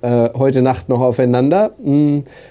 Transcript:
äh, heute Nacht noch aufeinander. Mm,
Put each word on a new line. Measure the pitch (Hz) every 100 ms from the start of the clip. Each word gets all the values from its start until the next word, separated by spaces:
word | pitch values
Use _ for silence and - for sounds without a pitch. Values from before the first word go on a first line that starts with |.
äh, | 120 120 117
heute | 120 135 131
Nacht | 127 117 -
noch | 123
aufeinander. | 127 117 123 123 135 185 214 -
Mm, | 180 147 147 143 131 - -